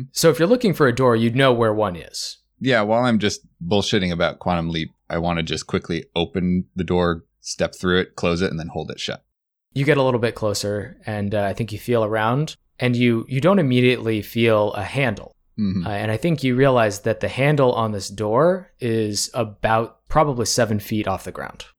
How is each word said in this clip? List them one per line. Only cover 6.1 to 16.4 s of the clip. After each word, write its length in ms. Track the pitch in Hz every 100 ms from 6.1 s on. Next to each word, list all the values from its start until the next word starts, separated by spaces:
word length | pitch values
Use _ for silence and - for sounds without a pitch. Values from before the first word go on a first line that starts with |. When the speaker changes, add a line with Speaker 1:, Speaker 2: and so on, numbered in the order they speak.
| 87
Speaker 2:
open 480 | 82 92 90 90 -
the 80 | 92
door, 400 | 87 90 87 82 - _
step 360 | - - 85
through 260 | - 92 90
it, 160 | 90 -
close 240 | 87 85
it, 100 | 95
and 80 | 80
then 80 | 82
hold 240 | 80 78
it 80 | -
shut. 240 | - - _ _ _ _ _
Speaker 1:
You 120 | 135
get 100 | 147 139
a 60 |
little 160 | 131 120
bit 160 | 113
closer, 640 | - 107 101 101 104 95 -
and, 280 | - 104 101
uh, 120 | 104
I 80 | 98
think 180 | - 113
you 80 | 104
feel 240 | - 117
around, 540 | 107 110 110 131 156 - _ -
and 160 | 123
you, 320 | 120 120 117 -
you 100 | 131
don't 180 | 160 202
immediately 640 | 139 123 123 117 113 107
feel 520 | - 117 117 107 104
a 100 | 104
handle. 480 | 95 135 127 95 - _ _ -
Speaker 2:
Mm-hmm. 300 | 98 92 87
Speaker 1:
Uh, 40 |
and 200 | 101 107
I 60 | 110
think 260 | 170 151